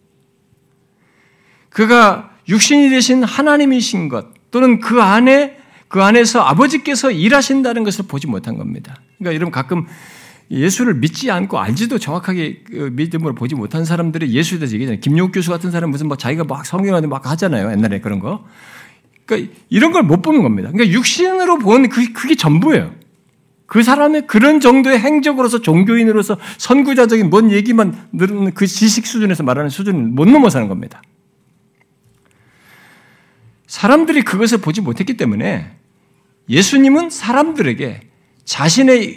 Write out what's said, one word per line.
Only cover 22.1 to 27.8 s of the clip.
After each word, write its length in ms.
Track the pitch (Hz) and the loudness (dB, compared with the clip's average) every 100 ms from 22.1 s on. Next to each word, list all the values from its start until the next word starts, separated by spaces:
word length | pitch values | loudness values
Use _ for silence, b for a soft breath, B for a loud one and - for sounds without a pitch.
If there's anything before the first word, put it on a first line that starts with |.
그게 220 | - 262 311 | -4 -2 0
전부예요. 600 | 156 156 277 285 80 - _ _ _ _ _ _ _ | 2 2 2 0 -2 -10 _ _ _ _ _ _ _
그 160 | 214 | 0
사람의 440 | 233 285 294 311 294 | 2 2 2 0 0
그런 340 | 214 269 311 | 2 4 6
정도의 360 | 262 269 262 262 | 6 4 4 2
행적으로서 640 | 247 302 285 262 247 233 | 2 0 0 0 0 0
종교인으로서 760 | 190 160 190 233 226 214 208 202 B B | 2 2 4 2 2 2 0 -4 B B
선구자적인 720 | - 262 277 254 233 226 185 | 0 2 4 2 4 2 4
뭔 220 | 190 226 | 4 4
얘기만 560 | 202 214 226 | 2 2 2